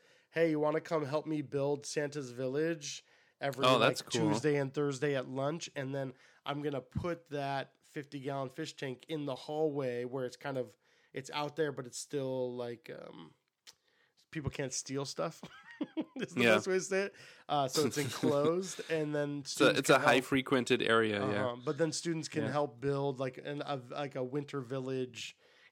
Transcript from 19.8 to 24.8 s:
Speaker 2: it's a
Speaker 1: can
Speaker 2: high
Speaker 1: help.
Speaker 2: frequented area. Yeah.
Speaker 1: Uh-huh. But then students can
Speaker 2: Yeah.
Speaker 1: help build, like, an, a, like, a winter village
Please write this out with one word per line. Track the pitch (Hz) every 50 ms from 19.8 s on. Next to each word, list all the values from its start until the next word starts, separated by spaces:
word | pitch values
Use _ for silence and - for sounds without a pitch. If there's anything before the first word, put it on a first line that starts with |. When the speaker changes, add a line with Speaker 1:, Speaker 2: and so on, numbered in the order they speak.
Speaker 2:
it's | 139 -
a | 143
Speaker 1:
can | 131 143
Speaker 2:
high | 143 120
Speaker 1:
help. | 131 123
Speaker 2:
frequented | - 143 135 131 - 143 127 117 - 127 113 -
area. | - 113 113 113 107 107 101 104
Yeah. | 104 104 104 104
Speaker 1:
Uh-huh. | 120 120
But | 123 123 139 156 135
then | 165 160 147
students | - - 170 165 160 143 -
can | - 117 110
Speaker 2:
Yeah. | 110 131
Speaker 1:
help | 147 147 143 139 120
build, | 135 139 139 139 139 143 135 123
like, | 135 131 127 -
an, | 139 143 147 147 143
a, | 143 143 135 120 123
like, | 143 143 147 139 127
a | 139 127
winter | 127 127 147 143 143 - 143
village | 127 113 131 135